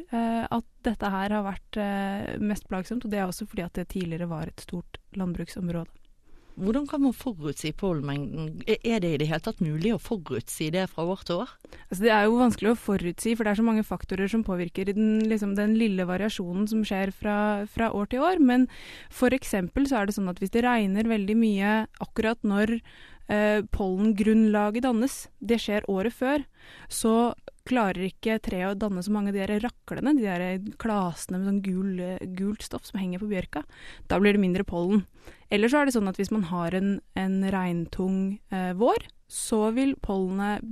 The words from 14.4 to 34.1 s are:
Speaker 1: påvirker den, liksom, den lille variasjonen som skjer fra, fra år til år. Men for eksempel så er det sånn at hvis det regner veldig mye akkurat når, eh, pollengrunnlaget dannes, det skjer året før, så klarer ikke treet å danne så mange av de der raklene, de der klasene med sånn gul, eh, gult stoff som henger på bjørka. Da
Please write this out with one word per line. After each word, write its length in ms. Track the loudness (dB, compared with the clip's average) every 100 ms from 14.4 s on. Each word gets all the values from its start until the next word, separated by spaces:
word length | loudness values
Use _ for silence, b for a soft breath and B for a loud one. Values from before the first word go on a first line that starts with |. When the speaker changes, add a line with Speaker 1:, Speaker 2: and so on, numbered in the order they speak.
Speaker 1:
påvirker 500 | 0 -2 -4 -4 -2
den, 240 | 2 4 4 2
liksom, 280 | 2 0 0
den 180 | 2
lille 320 | 4 4 2 0
variasjonen 600 | 0 -2 -2 -4 -2 0
som 160 | 0
skjer 280 | 0 0 -2
fra, 540 | -2 -2 0 2 0 -4
fra 240 | 0 0
år 160 | 0 -2
til 120 | 0
år. 180 | 2 6
Men 300 | 6 6 4 B B B B
for 200 | 0 2
eksempel 580 | 2 0 -2 -2 0 0
så 80 | 2
er 80 | 0
det 80 |
sånn 160 | 0 -2
at 80 | -2
hvis 160 | -2
det 80 | 2
regner 400 | 4 4 2 2 2
veldig 260 | 0 2 4
mye 380 | 4 4 2 2 0 -6
akkurat 380 | -8 -2 0 0
når, 340 | 0 2 2 0 -6 B B B -2
eh, 360 | 2 4 4 0
pollengrunnlaget 1120 | -2 0 2 2 4 6 6 6 4 2 0
dannes, 420 | 0 0 0 -4 -14 -8
det 180 | -2 0
skjer 240 | 0 -2 -2
året 240 | -2 -2
før, 320 | -2 0 0 -4 B B B B
så 460 | -2 2 4 2 -2 -12 -14
klarer 460 | -2 0 2 0 -6
ikke 260 | -4 -2 -2
treet 300 | -2 -4 -2
å 40 | -2
danne 220 | -2 -2
så 80 | -2
mange 220 | -2 -2
av 20 | -2
de 20 | -2
der 140 | -2
raklene, 480 | -2 -6 -12 -4 2
de 120 | 4 2
der 320 | 0 -2 -4 -6 -6
klasene 600 | -2 0 0 -4 -6 -4
med 80 | 0
sånn 140 | 0
gul, 340 | 0 -2 -2 -4
eh, 180 | -6 -6 -8 -6
gult 260 | -4 -6
stoff 220 | -8 -12
som 160 | -8 -6
henger 180 | -4 -4
på 80 | -4
bjørka. 340 | -4 -4 -6 -10 B B B
Da 100 | B